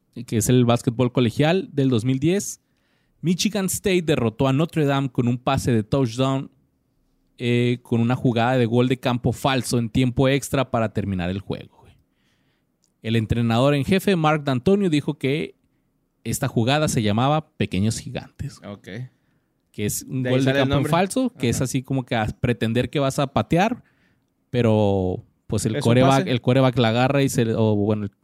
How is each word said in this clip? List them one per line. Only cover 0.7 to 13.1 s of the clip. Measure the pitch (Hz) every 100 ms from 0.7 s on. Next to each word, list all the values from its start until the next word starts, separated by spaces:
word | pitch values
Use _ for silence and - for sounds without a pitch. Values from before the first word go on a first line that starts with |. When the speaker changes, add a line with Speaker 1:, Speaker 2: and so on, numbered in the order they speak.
| 120 - 117 123
Speaker 1:
colegial | - 120 - 147 190 -
del | 139 135
dos | 117 123
mil | 135
diez, | 156 196 - - _ _ _ _ _ -
Michigan | 156 185 220 202 190
State | - 208 185
derrotó | 160 143 117 - 135
a |
Notre | 135 165 165 143
Dame | 139 139
con | - 120
un | 123
pase | - 131 -
de | 117
touchdown, | 104 139 123 120 135 135 - _ _ _ _ _ _ _ _ -
eh, | 123 120 120 123
con | - 117
una | 117 135
jugada | 131 113 120 131
de | 113
gol | 120 127
de | 131
campo | 131 120 127
falso | 113 143 131 - 123
en | 117
tiempo | 135 127 120 135
extra | 139 - 139 127
para | 117 110
terminar | 110 98 92 87
el | 98
juego, | - - - _
güey. | - _ _ _ _ _ _ _ _ _ _ _
El | 113